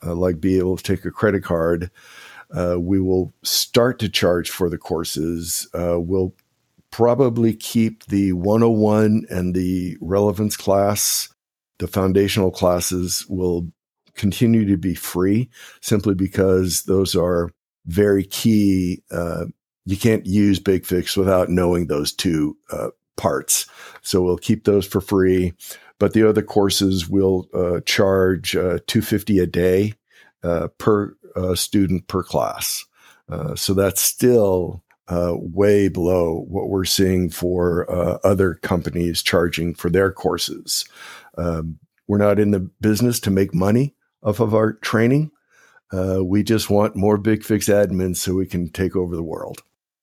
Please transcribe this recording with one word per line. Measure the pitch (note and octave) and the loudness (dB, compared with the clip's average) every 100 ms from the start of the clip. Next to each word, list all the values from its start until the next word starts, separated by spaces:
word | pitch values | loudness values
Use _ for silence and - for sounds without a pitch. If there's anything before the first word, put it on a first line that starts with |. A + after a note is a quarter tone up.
uh, | E2 | -8
like, | F2 F#2 E2 | -2 -2 0
be | F#2+ F#2 | 0 2
able | F2+ F2+ | 2 -2
to | |
take | - F#2 | -2 -4
a | F2 | -4
credit | - G#2+ G2 | 0 0 0
card, | - E2+ E2 E2+ F2 - - - - - - | -2 0 0 0 -4 -12 -20 -20 -20 -20 -12
uh, | - F2 F2 | -6 -2 -2
we | F2 G2 | 0 0
will | F#2 F#2 F2+ - | 2 0 -2 -6
start | - - - - A#2+ B2 | -6 -4 0 0 0 0
to | G#2+ | -6
charge | - F2+ F2 E2+ | -2 0 0 -4
for | - F2+ | -4 -4
the | D#2+ | -4
courses. | - E2 E2+ D2+ D#2+ E2+ E2+ - - | -6 -6 -4 -6 -4 -6 -6 -8 -8
Uh, | F2 F2 E2+ | -6 -2 -2
we'll | E2+ F#2+ F#2 - _ _ _ _ _ | -2 -2 -2 -6 _ _ _ _ _
probably | - A#2 B2 C3 A#2 A2+ | 0 2 2 0 2 0
keep | A2 - A#2+ A2 A2 - | -2 -4 0 0 -2 -4
the | G#2 G2 | -2 0
one | F2+ F#2 A2 | 0 0 4
oh | A#2 | 4
one | A2 G#2+ G#2+ G#2+ G#2+ - | 4 4 4 4 2 -2
and | F2+ F2+ | -4 -2
the | F2+ F2+ F#2 F2+ - | 0 0 -2 -4 -8
relevance | E2 G2 G#2 F#2 G#2+ - | -2 0 2 0 -2 -2
class, | - G2 G2+ G#2 - - - _ _ _ _ - | 0 2 2 0 -2 -4 -6 _ _ _ _ -10
the | F2+ | -6
foundational | G#2 F#2+ F#2+ G2 A2 F#2 | 0 2 4 2 2 0
classes | - F2+ F2+ F2 F#2 F2+ - - | 2 2 2 -2 -4 -4 -6 -6
will | F#2 F2+ F2 E2+ - _ _ _ | -4 -2 -2 -4 -12 _ _ _
continue | - G2+ E2+ A#2 A2+ G#2 | -4 -4 2 2 4 2
to | G2 | 0
be | F2+ | 0
free | E2+ - F2+ F#2 G#2+ B2+ - - - | -6 -6 0 2 2 -2 -8 -20 -16
simply | - G#2+ G#2 | -2 0 0
because | F#2 F#2+ - F#2+ F#2 F#2 E2+ | 0 -2 2 2 4 2 -2
those | - F#2+ F#2 | 0 0 2
are | F#2 E2+ F2 E2+ - _ _ - | 0 0 0 -2 -8 _ _ -4
very | E2+ G#2 G2 | 0 2 2
key. | G2 - A#2 G#2+ G2+ F#2 F2+ F2+ _ | 0 -2 2 4 4 2 0 -4 _
Uh, | F2 E2+ E2 E2+ - _ _ | -6 -6 -6 -8 -12 _ _
you | - F#2+ | -8 0
can't | A2+ A2 - | 2 2 2
use | G2+ G2+ F#2 | 2 2 2
BigFix | F#2+ F#2 - F#2 E2 - | 0 -2 0 -2 -2 0
without | F#2+ F#2 F2+ | 2 2 2
knowing | F2+ F2 F2 E2 | 2 2 0 0
those | D2 D2 | -2 -4
two, | - F#2+ D#2+ D2+ - - | -4 -2 0 -2 -6 -10
uh, | D2+ A1 - _ - | -8 -8 -10 _ -6
parts. | F2 C#2 - - - - - - | -2 -2 -2 -6 -6 -16 -20 -16
So | - F#2+ | -2 0
we'll | F2+ F2 | 0 0
keep | - A2 | 0 0
those | - G2+ F#2 | 2 2 0
for | G#2 | -4
free, | - G2 F#2 F#2 F2+ - - - - _ | 0 2 4 2 0 -4 -16 -20 -20 _
but | G2+ | 0
the | A2 A2 | 4 4
other | G#2+ | 4
courses | G#2 G#2+ G2+ - G2 F#2+ E2+ | 0 0 2 2 0 0 0
will, | F#2+ F#2+ F#2 F2+ | 0 2 0 -2
uh, | - F2+ F2 | -4 -2 -2
charge, | - - G2 F#2+ F#2 F2+ - F2 | -2 0 2 4 2 0 -2 -2
uh, | F2+ F2 - | -2 -2 -2
two | A#2 | -2
fifty | G#2 G#2+ G2 G2 | 0 -2 0 2
a | F2+ | 2
day, | F2+ F2+ F#2 G#2+ G#2+ _ _ _ _ | 2 2 2 0 -4 _ _ _ _
uh, | F2 E2+ E2 - | -4 -4 -4 -4
per, | - G#2 G2+ - - | 0 0 -2 -10 -12
uh, | - F#2 | -6 -2
student | F2 - G#2+ F#2+ F2+ - | -2 0 0 2 0 -2
per | F#2+ | -6
class. | - D2 A1 - - - - _ - _ - | -4 -2 -2 -4 -8 -8 -12 _ -20 _ -12
Uh, | E2+ D#2 | -8 -8
so | F2+ - | -6 -2
that's | F#2+ G2 - | 2 0 0
still, | - - B2+ A#2+ G2+ F#2 F2 F#2 - _ - | -2 0 2 4 4 2 -2 -8 -16 _ -6
uh, | F2 F2 E2+ | -2 -2 -2
way | F2 E2+ G2+ G2+ G2 | -4 2 4 4 2
below | F#2 E2+ F#2 E2+ E2 - | 0 0 2 0 -2 -6
what | F#2+ G2 | -6 -4
we're | G2 | -2
seeing | F2+ - F#2+ F#2 F2+ | -2 2 2 2 0
for, | - F2+ F2+ F2 E2+ - | -2 -2 0 0 0 -2
uh, | F2 F2 - | -2 -2 0
other | F#2+ F#2+ F#2+ | 2 2 2
companies | E2 - F2+ - F2+ F2 E2 | -2 -2 -2 -2 -4 -2 -2
charging | - F#2 E2+ D#2+ E2+ | 0 2 0 0 -4
for | E2 F2+ | -4 -2
their | F2 G2 | 2 0
courses. | - E2+ E2+ - - - - - - - - - - | 0 -4 -4 -6 -10 -8 -8 -8 -16 -20 -20 -14 -6
Um, | F2 E2 D#2+ D#2 _ _ - | -4 -4 -6 -10 _ _ -2
we're | G2+ | 2
not | G#2 G2+ | 4 4
in | G#2 | 2
the | G2+ F#2 - | 0 -2 -2
business | G#2+ G#2+ A#2+ A#2 | 0 2 2 0
to | - | 0
make | F#2+ G2 | 2 2
money | E2+ G2 A2+ C#3+ - _ _ | 0 2 2 0 -6 _ _
off | - G#2 | -4 -2
of | A2+ | 0
our | A2 A2 | 2 0
training. | A2 - A2+ A#2 C#3 D3+ - _ _ _ _ _ | -2 -2 2 2 2 0 -8 _ _ _ _ _
Uh, | F#2 F#2+ F#2+ | -4 -2 -2
we | F#2 G2+ | 0 0
just | F2+ A2 - | 2 0 2
want | G2+ G#2+ G2 | 2 2 0
more | G2+ G#2+ | 2 2
BigFix | G2+ A2 - G#2+ G#2+ | 2 -2 0 -2 2
admins | G2+ G2+ F#2 F#2 F2 | 2 2 0 -2 -4
so | - | -2
we | F#2 F#2 | -2 -2
can | F2+ F2 | -4 -6
take | - F#2 F#2+ | -4 -4 -2
over | F2+ | -4
the | E2+ | -6
world. | E2 - - - - _ _ _ | -8 -10 -12 -14 -20 _ _ _